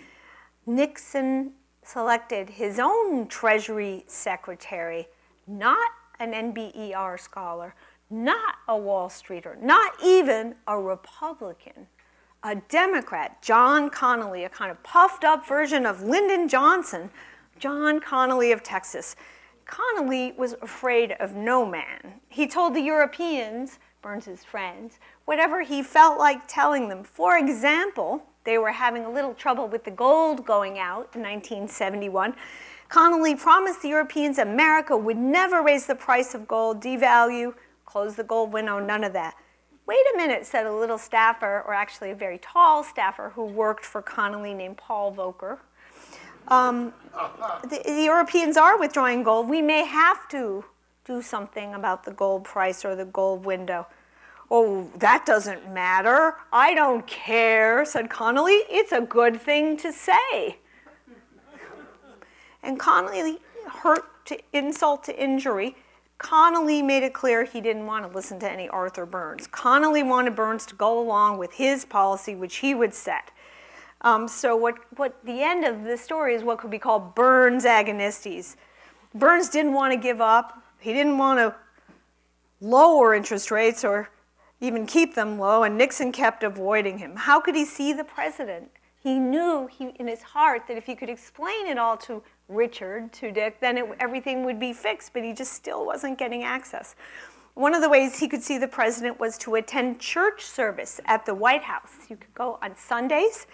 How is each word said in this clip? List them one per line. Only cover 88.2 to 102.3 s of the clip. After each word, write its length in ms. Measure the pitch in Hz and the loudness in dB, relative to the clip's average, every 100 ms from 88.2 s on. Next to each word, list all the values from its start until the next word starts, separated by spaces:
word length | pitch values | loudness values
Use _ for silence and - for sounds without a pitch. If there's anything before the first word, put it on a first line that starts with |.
| 311 - 240 175 - _ _ _ | -6 -6 -10 -10 -14 _ _ _
He 160 | 277 262 | -4 0
knew 480 | 254 285 349 311 254 | 0 0 0 -2 -4
he, 180 | - 262 - | -12 -14 -10
in 100 | 247 | -10
his 140 | 226 | -10
heart 440 | - 294 311 240 240 | -8 0 2 2 -4
that 100 | 233 | -12
if 80 | 226 | -10
he 80 | |
could 160 | 247 247 | -10 -10
explain 560 | 233 - - 330 427 392 | -12 -16 -12 -8 -6 -6
it 100 | 254 | -2
all 220 | 233 220 | -2 -2
to 240 | - 247 - _ - | -6 -14 -14 _ -8
Richard 640 | 202 233 233 190 208 226 | -2 -2 -4 -12 -10 -12
to 160 | - 226 | -12 -8
Dick, 300 | 202 214 214 | -4 -4 -2
then 180 | 254 247 | -4 -2
it, 60 | 233 - | -4 -6
everything 440 | 247 254 269 262 | -6 -6 -6 -4
would 140 | 254 220 | -4 -4
be 140 | 247 | -6
fixed, 400 | 233 208 - - | -6 -6 -8 -8
but 100 | 247 | -10
he 100 | 233 | -8
just 200 | 220 262 | -8 -10
still 340 | - - - - | -10 -10 -8 -6
wasn't 320 | - 277 262 | -6 -8 -6
getting 240 | 247 240 | -8 -6
access. 520 | 240 254 262 226 - - - - - - _ | -6 -8 -8 -16 -16 -20 -20 -20 -20 -20 _
One 200 | - 277 | -2 0
of 80 | 339 | 4
the 60 | 311 | 6
ways 300 | 285 269 254 | 6 4 0
he 100 | 294 | -4
could 140 | 294 | -4
see 160 | - 269 | -4 -4
the 100 | 262 | -4
president 500 | - 226 233 240 233 | -2 -2 -2 -6 -4
was 200 | 226 220 | -6 -6
to 160 | - | -4
attend 440 | 220 220 277 254 240 | -4 -4 -4 -4 -4
church 460 | - 330 392 415 | -6 0 0 -2
service 560 | - - 220 190 - - | -8 -4 -4 -4 -10 -8
at 220 | - 220 220 | -2 -2 -2
the 80 | |
White 280 | 196 226 285 | 0 2 2
House. 300 | - - - - - | -2 -12 -12 -20 -20
You 80 | 220 | -20
could 180 | - | -16